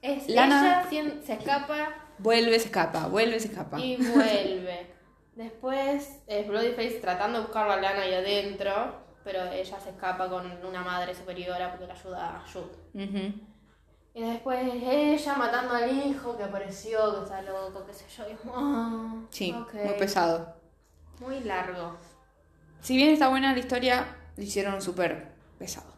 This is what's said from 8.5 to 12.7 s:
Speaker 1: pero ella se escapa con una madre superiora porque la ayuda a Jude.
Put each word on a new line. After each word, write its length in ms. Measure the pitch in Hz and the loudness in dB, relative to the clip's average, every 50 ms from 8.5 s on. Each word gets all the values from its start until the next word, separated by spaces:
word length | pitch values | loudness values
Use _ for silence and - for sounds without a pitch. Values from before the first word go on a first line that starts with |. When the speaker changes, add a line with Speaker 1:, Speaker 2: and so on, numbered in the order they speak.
| 196 196 196 196 196 208 240 254 - - - - - _ | -6 -2 -2 0 0 0 -2 -4 -6 -12 -18 -20 -20 _
Speaker 1:
pero 220 | - 202 190 185 185 180 | -12 -6 -6 -4 -4 -4
ella 260 | 185 185 185 185 202 196 | -4 -6 -6 -6 -8 -12
se 120 | - 190 | -12 -14
escapa 380 | 185 - - 185 180 185 185 185 | -12 -6 -4 -4 -2 -2 -2 -4
con 160 | 185 180 180 180 180 175 180 | -4 -6 -6 -8 -12 -10 -10
una 160 | 185 185 180 | -8 -8 -6
madre 320 | 180 180 180 180 180 180 185 | -4 -4 -2 -2 -4 -4 -6
superiora 560 | 185 185 185 180 180 175 180 180 180 180 180 | -10 -10 -12 -10 -8 -6 -6 -4 -4 -4 -6
porque 160 | 180 180 185 | -6 -10 -12
la 80 | 175 180 | -14 -14
ayuda 420 | - - 190 180 175 170 170 165 | -14 -12 -12 -8 -6 -6 -8 -8
a 80 | 165 - | -10 -14
Jude. 600 | - - 185 165 - | -12 -12 -12 -12 -12